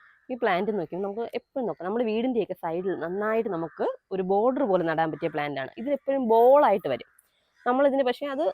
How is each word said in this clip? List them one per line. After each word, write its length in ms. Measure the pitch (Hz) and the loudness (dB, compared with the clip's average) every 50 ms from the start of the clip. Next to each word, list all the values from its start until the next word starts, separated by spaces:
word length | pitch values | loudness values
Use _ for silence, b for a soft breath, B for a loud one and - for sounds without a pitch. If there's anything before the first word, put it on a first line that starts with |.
| - _ _ _ _ - | -20 _ _ _ _ -12
ഈ 40 | 254 | -6
പ്ലാന്റ് 460 | 240 247 220 185 170 208 196 208 202 | -2 0 0 0 0 0 -2 -2 -2
നോക്കിയാൽ 220 | 165 - - 175 | -4 -4 -6 -6
നമുക്ക് 280 | 202 196 202 220 233 - - | -6 -6 -6 -6 -8 -8 -8
എപ്പോഴും 340 | 240 - _ _ 277 247 196 | -10 -10 _ _ -6 -4 -4
നോക്കാം, 180 | 156 - 165 | -6 -6 -6
നമ്മുടെ 200 | 180 208 233 247 | -4 -2 -2 0
വീടിന്റെയൊക്കെ 480 | 220 214 220 233 262 254 226 180 - 180 | 0 0 0 0 0 0 0 -2 -2 -4
സൈഡിൽ 460 | - - 170 160 175 185 196 175 123 | -6 -6 -6 -4 -4 -2 -4 -4 -4
നന്നായിട്ട് 500 | 143 165 180 196 208 220 220 226 220 233 | -4 -6 -4 -4 -2 0 0 0 -2 -2
നമുക്ക് 460 | - 165 165 156 - - 220 453 523 - _ _ | -4 -4 -6 -6 -6 -4 -4 -4 -4 -6 _ _
ഒരു 100 | 196 190 | -6 -4
ബോർഡർ 420 | 190 185 196 202 220 254 262 285 294 | -2 0 2 2 2 2 2 2 2
പോലെ 200 | 214 185 185 170 | 2 2 2 2
നടാൻ 280 | 165 160 156 165 160 | 0 0 0 0 0
പറ്റിയ 160 | 156 151 - 165 | -2 -4 -6 -4
പ്ലാന്റ് 340 | 156 151 147 147 143 135 | -4 -4 -4 -4 -4 -6
ആണ്. 100 | 131 - - - | -6 -8 -10 -10
ഇത് 120 | 226 277 | -6 -4
എപ്പോഴും 380 | 285 269 - - 269 277 262 220 | -4 -4 -2 -2 -2 -2 2 4
ബോൾ 380 | 226 226 233 247 269 285 294 | 6 6 8 8 8 8 6
ആയിട്ട് 240 | 240 196 185 - 147 | 6 4 2 0 -2
വരും. 180 | 131 117 - - _ _ _ _ _ _ _ _ _ _ _ 247 | -4 -6 -6 -12 _ _ _ _ _ _ _ _ _ _ _ 0
നമ്മളിതിന്, 360 | 247 262 285 285 254 269 277 | 2 4 4 4 4 2 2
പക്ഷേ 220 | 247 240 - 285 | 0 -2 -2 -6
അത് 280 | 285 277 262 320 320 | -6 -4 -2 -2 -2